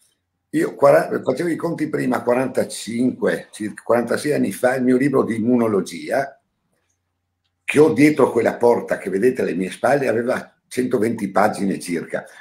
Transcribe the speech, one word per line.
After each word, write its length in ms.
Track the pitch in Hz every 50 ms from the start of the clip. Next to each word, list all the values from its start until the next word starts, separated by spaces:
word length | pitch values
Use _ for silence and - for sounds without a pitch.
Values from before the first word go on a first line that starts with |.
| _ _ _ _ _ _ _ _ _ _
Io 240 | - 151 160 - -
quara-, 460 | - 143 143 147 160 175 - - -
facevo 260 | - - 127 - 170 175
i 80 | 156
conti 320 | - - 170 160 139 156 -
prima, 340 | - 143 139 127 123 110
quarantacinque, 1300 | 110 120 120 123 135 127 - 120 98 98 - - - 104 117 117 127 127 - - 101 95 85 - - -
circa 320 | - - 107 101 - -
quarantasei 500 | - - 113 120 117 117 117 113 - 147
anni 200 | 143 131 127 104
fa, 220 | - - - 123 131
il 80 | 135 123
mio 120 | 127 127
libro 280 | 123 135 147 135 131 110
di 120 | 98 113
immunologia, 1000 | 113 107 120 127 120 117 110 104 95 85 - 87 82 73 78 113 131 135 - - _ _ _ _ _ _ _ _ _ _ _ _ _ _ _ _ _ _ _ _ _ _ _ _ _ -
che 140 | - - 139
ho 140 | 151 156
dietro 380 | 110 113 143 151 147 - 123 -
quella 260 | - 117 107 101 95
porta 420 | - 120 120 117 98 95 - - -
che 100 | - 95
vedete 300 | 90 98 107 127 127 -
alle 140 | 104 90 85
mie 160 | 87 92 92
spalle, 360 | - - - 117 139 143 131
aveva 480 | 120 110 117 117 123 120 - - - _ _ _ -
centoventi 600 | - 127 127 123 127 117 104 117 113 - 101 95
pagine 480 | - 92 104 - - - 101 95 82 76
circa. 460 | - 87 85 80 - - - - - - - -